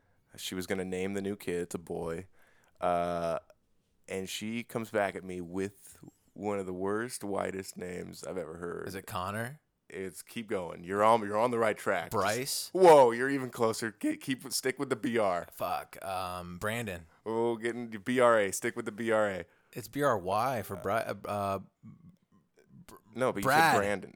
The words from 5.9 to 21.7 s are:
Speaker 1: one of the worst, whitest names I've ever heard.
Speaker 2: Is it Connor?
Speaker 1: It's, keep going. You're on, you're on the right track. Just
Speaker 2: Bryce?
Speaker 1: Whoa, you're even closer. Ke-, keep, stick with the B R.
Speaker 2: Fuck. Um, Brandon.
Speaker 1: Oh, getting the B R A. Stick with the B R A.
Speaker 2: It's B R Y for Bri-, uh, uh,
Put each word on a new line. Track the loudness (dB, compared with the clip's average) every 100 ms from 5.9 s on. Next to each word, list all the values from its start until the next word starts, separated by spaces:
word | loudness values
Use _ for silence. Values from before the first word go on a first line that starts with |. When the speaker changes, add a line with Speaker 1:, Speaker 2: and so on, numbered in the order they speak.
| -20 -20 -20 _
Speaker 1:
one | -6 -4 -2
of | -4
the |
worst, | -4 -2 -2 -4 -8
whitest | -6 -4 -2 -4 -8 -10
names | -10 -8 -10 -12
I've | -8 -8
ever | -8 -8
heard. | -8 -8 -8
Speaker 2:
Is |
it | -10 -8
Connor? | -6 -4 -6 -8 -10 _ _ -14
Speaker 1:
It's, | -10 -10 -10
keep | -14 -12 -6
going. | -4 -4 -8
You're | -2 4
on, | 6 6
you're | 4 2
on | 2
the | 2
right | 2 0
track. | 0 -2 0
Just |
Speaker 2:
Bryce? | 0 2 0 -2 -6 -2
Speaker 1:
Whoa, | 8 12 12 10
you're | 6 0
even | 0 -2
closer. | 0 0 0 -4
Ke-, | -4 -4 -4
keep, | -4 -6 -4
stick | -4 -2 -2
with | -2
the | -2
B | 0 2
R. | 2 2 -4
Speaker 2:
Fuck. | -6 -4 -4 -6 -12
Um, | -8 -6 -6 -8 -10 -6
Brandon. | -4 -4 -6 -8 -12 _
Speaker 1:
Oh, | -4 0 0 0
getting | -4 -4 -8
the | -8
B | 0 6
R | 8 8
A. | 4
Stick | 0 -4 -4
with | -6
the |
B | -4 2
R | 2 2
A. | -2 -8 _ _
Speaker 2:
It's | -14 -10
B | -2
R | 0 2
Y | 0 0 0 -2
for | -6 -6
Bri-, | -2
uh, | -2 -2 -6 -6
uh, | -2 -2 -2 -6